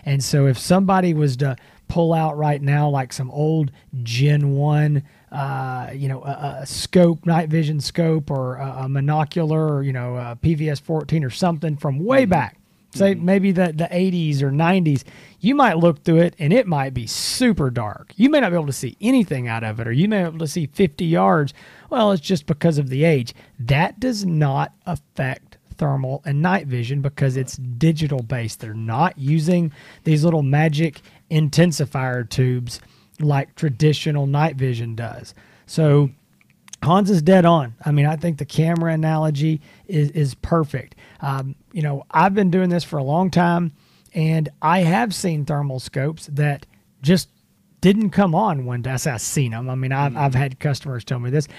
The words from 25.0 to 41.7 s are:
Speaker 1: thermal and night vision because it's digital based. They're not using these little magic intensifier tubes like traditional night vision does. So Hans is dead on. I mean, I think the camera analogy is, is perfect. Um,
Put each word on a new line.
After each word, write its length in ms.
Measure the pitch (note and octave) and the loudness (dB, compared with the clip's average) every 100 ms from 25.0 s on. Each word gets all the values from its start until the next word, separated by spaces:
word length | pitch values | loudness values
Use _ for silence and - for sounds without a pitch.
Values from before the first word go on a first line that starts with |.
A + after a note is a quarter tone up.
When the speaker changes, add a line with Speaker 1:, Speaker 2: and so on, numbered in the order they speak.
| - - B2+ - _ - _ - | -10 -6 -6 -6 _ -20 _ -6
Speaker 1:
thermal 460 | D3+ C#3 C3 C#3 | -2 -2 -4 -6
and 180 | - C#3+ | -4 0
night 240 | F3 F#3+ C#3+ | 0 0 -2
vision 340 | B2 A#2 C#3+ | -4 -2 -2
because 340 | C#3 - C#3 C3 | -4 0 0 0
it's 200 | B2+ - | -6 -8
digital 640 | B2 A#2+ D#3+ D#3+ D3+ C#3 | -10 0 2 2 -2 -4
based. 380 | A#2 C3 A2+ - | -4 -6 -6 -10
They're 140 | A2+ | -12
not 420 | A2 A2+ A2+ F3+ - | -8 -4 0 0 0
using 540 | C#3 D#3+ D#3 F3 E3 - - - | 0 0 2 2 0 -6 -20 -8
these 200 | - D3+ | 0 2
little 180 | E3 D#3+ | 4 2
magic 600 | C#3 C#3+ D#3+ D3 D#3+ - - _ _ | 2 2 2 0 -2 -4 -20 _ _
intensifier 960 | D#3 D3+ D3+ F3 D3+ C3+ C#3 C3 B2 A#2 | 0 2 4 2 2 -4 -2 -4 -4 -4
tubes 520 | - B2+ B2 A#2+ - - _ _ _ | 0 0 0 -4 -12 -18 _ _ _
like 340 | D3+ C#3 C#3 - | 0 0 -2 -4
traditional 720 | D#3 A2+ D3+ C#3+ D#3 D3 C#3 | -4 2 2 2 -2 -2 0
night 300 | C#3+ D#3+ C3+ | 0 0 0
vision 380 | C3 A#2 A#2 A2+ | -4 -4 -6 -8
does. 380 | A#2 - - - _ _ _ | -10 -12 -18 -20 _ _ _
So 440 | - D#3 C#3+ C#3+ - _ _ _ _ _ - | 0 4 4 2 -2 _ _ _ _ _ -6
Hans 280 | - F#3 G3 | 2 2 4
is 100 | F#3+ | 2
dead 220 | D3+ F#3+ | 6 6
on. 300 | E3+ E3 B2 A2+ | 8 4 2 -8
I 60 | D#3 | -2
mean, 140 | D3 D3 | 2 2
I 100 | D#3 | 0
think 220 | E3+ D3 | -4 -4
the 60 | |
camera 480 | C#3+ - D#3+ E3+ E3 | -4 0 2 2 0
analogy 680 | D#3+ D#3 D#3 D#3 C#3+ D#3 D#3 - - - | 0 0 0 0 0 0 -2 -6 -20 -6
is, 220 | E3 C#3+ | -2 0
is 240 | D#3+ C#3+ - | 0 -2 -4
perfect. 580 | - E3 D3+ C3 - - - - | -2 0 0 -6 -10 -20 -20 -10
Um, 340 | C#3+ C3+ C3+ C#3 _ | -6 -6 -6 -12 _